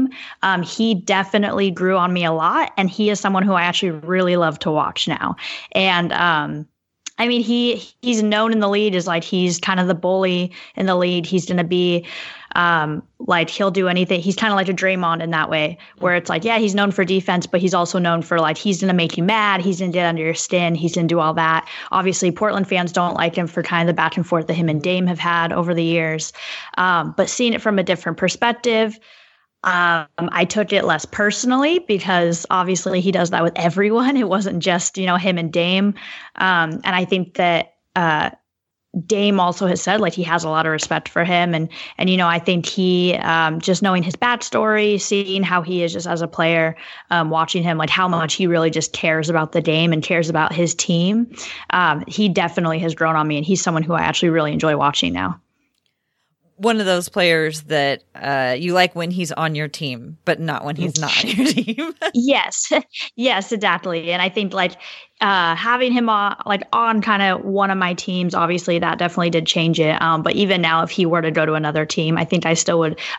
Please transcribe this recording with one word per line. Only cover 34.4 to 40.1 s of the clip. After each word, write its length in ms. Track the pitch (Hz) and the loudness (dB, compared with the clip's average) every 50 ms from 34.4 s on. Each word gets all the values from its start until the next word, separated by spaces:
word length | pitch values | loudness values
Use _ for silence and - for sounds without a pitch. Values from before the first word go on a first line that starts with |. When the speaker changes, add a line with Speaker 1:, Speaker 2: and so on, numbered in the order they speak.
| 185 190 175 170 | -2 -2 -4 -2
Speaker 1:
just, 360 | - 185 170 180 - - - | 0 0 0 0 0 -4 -4
you 80 | 190 185 | -2 0
know, 120 | 180 175 | 0 0
him 200 | 180 175 190 175 | 2 2 0 0
and 160 | 170 165 156 | 0 -2 -2
Dame. 420 | 165 175 170 180 185 190 196 208 196 - - - - - - - - | 0 0 2 2 2 2 2 0 0 -4 -8 -16 -16 -16 -18 -12 -4
Um, 440 | - 185 185 180 170 165 160 - - - | -2 0 2 2 2 2 0 -2 -4 -4
and 100 | 190 185 | -2 0
I 100 | 180 180 | 0 0
think 300 | - 196 185 170 - - | 0 0 -2 -2 -4 -2
that, 400 | - 175 175 170 160 - - _ _ _ _ - | 0 2 2 2 0 -2 -4 _ _ _ _ -2
uh, 340 | 185 170 160 151 151 - - - _ _ _ _ _ _ _ _ _ _ _ - 175 165 | 0 2 2 2 2 0 -2 -4 _ _ _ _ _ _ _ _ _ _ _ -8 -6 -2
Dame 360 | - 214 202 202 208 202 190 | -2 0 2 2 2 4 4
also 260 | 180 175 170 - 196 | 2 2 0 0 0
has 160 | 180 170 170 | 0 0 0
said, 180 | - 185 202 220 | 0 0 2 2
like, 120 | 202 165 | 2 0